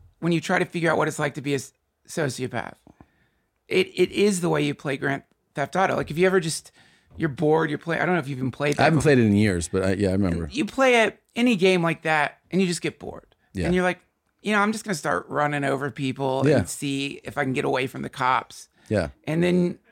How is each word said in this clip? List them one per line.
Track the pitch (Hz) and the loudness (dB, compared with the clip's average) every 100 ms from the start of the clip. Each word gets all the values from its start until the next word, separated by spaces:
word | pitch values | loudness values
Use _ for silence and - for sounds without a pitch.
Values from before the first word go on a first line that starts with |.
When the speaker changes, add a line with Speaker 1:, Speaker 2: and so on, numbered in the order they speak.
| - _ | -20 _
Speaker 1:
when | 165 | -2
you | 170 | 0
try | - 180 | 0 -2
to | |
figure | 180 175 165 | -2 -2 0
out | 156 | 0
what | 156 | 0
it's | 147 | -2
like | 151 | -4
to | 139 | -4
be | 131 | -4
a | 139 | -4
s-, | 139 _ _ _ - | -4 _ _ _ -12
sociopath, | - 147 123 123 120 - - _ - - _ _ _ _ _ - | -6 -4 -4 -6 -6 -10 -12 _ -20 -20 _ _ _ _ _ -4
it, | - 190 | -2 0
it | - 180 | 0 0
is | 156 202 185 | 2 2 2
the | 165 | 0
way | 156 | 0
you | 147 | 0
play | 143 156 139 | -4 -6 -4
Grand | 147 139 - _ _ | -4 -4 -8 _ _
Theft | - 139 | -6 -4
Auto. | 180 185 135 | 0 0 0
Like, | 143 | -2
if | 147 | 0
you | 185 | 2
ever | 190 | 2
just, | 165 - - _ _ _ _ - | 0 -4 -10 _ _ _ _ -6
you're | 160 | -6
bored, | 123 156 156 160 | 0 2 2 2
you're | 147 | -2
playing, | - 165 | -4 -2
I | 151 | 0
don't | |
know | 180 | 0
if | 139 | -2
you've | 131 | -4
even | 131 | -6
played | - 143 - | -2 -2 2
that | |
Speaker 2:
I | |
haven't | 147 165 | 4 4
Speaker 1:
before. | 156 | 6
Speaker 2:
played | 135 | 6
it | 110 | 6
in | |
years, | 101 107 90 82 | 6 4 2 -2
but | 95 | -2
I, | 92 | 0
yeah, | 95 98 | 2 2
I | |
remember. | 95 98 85 78 | 2 2 0 -4
Speaker 1:
You | 247 | -4
play | 214 - 269 240 | -4 0 4 4
a, | 214 - _ | 2 -2 _
any | - 247 220 | -2 0 4
game | 185 185 | 4 4
like | 165 160 | 2 -2
that, | 160 156 147 - _ | 0 0 0 -4 _
and | 170 | 0
you | 185 | 0
just | 170 | -2
get | - - | -6 -8
bored. | - - - _ _ | -12 -14 -18 _ _
Speaker 2:
Yeah. | - 160 | -4 -2
Speaker 1:
And | |
you're | 180 | 0
like, | 180 175 _ _ _ _ | 0 -2 _ _ _ _
you | - | -2
know, | 208 | 2
"I'm | 202 | 2
just | 220 | 0
gonna | 214 | -4
start | 165 160 - - | -6 -2 -4 -2
running | 139 147 147 | -2 -2 -2
over | 139 135 139 | -2 -2 -4
people | - 135 127 135 131 135 | -6 -6 -4 -4 0 2
Speaker 2:
Yeah. | 135 | 2
Speaker 1:
and | 87 | 0
see | - 147 139 139 - | -4 -4 -4 -4 -8
if | - 123 | -10 -6
I | |
can | 135 | -4
get | 131 | -2
away | 143 135 131 | -2 -2 -4
from | 131 | -6
the | 135 | -10
cops." | - 127 123 - - - _ - | -4 0 0 -2 -14 -20 _ -4
Speaker 2:
Yeah. | 107 78 - | -2 -2 -6
Speaker 1:
And | - 156 | -6 -2
then | 175 180 175 - _ | 2 2 0 -4 _